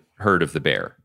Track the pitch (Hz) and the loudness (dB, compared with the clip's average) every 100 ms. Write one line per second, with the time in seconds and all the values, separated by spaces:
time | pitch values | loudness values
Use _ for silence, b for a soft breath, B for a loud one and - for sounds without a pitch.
0 | - - 101 92 80 80 73 53 - - | -10 -2 2 2 2 -2 -2 -2 -4 -12